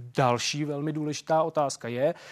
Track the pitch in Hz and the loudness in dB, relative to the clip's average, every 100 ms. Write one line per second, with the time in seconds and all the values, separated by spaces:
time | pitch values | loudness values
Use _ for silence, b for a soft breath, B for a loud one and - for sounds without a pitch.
0 | 123 - 131 120 - 147 147 143 151 151 | -6 0 2 2 0 -4 -4 -4 -4 -4
1 | 151 143 - 160 160 160 139 - 117 120 | -4 -6 0 2 2 2 0 -2 -6 0
2 | 147 170 B | 0 0 B